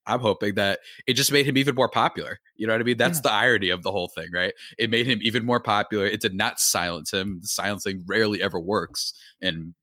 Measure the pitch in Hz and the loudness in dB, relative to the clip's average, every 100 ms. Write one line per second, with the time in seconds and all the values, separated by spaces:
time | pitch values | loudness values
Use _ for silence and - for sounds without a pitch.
0 | - 127 107 95 104 101 98 95 - - | -4 0 2 2 0 0 0 0 -6 -8
1 | - 123 131 143 139 135 135 127 117 113 | -2 2 4 4 4 2 2 2 2 2
2 | 120 - 76 - _ - 110 113 117 117 | 0 0 -10 -12 _ -6 0 2 2 2
3 | 127 160 127 107 123 107 92 90 95 98 | 2 2 2 4 4 4 2 -2 -2 -4
4 | - 85 82 90 95 - - - 113 117 | -4 -8 -6 -2 -2 -4 -10 -4 0 2
5 | 123 107 113 117 120 120 113 104 - 107 | 2 0 0 0 0 0 2 0 2 0
6 | 98 104 110 95 113 - - 95 87 85 | 0 0 -2 0 -2 0 0 2 0 -4
7 | 78 98 98 87 104 - 98 98 101 95 | -4 -4 -4 -6 -6 -4 -4 -4 -4 -6
8 | 87 107 107 98 95 92 85 104 80 - | -2 2 2 2 -2 -2 -2 -2 -2 -6
9 | - - - - 92 82 82 - | -8 -8 -20 -6 -6 -4 -10 -14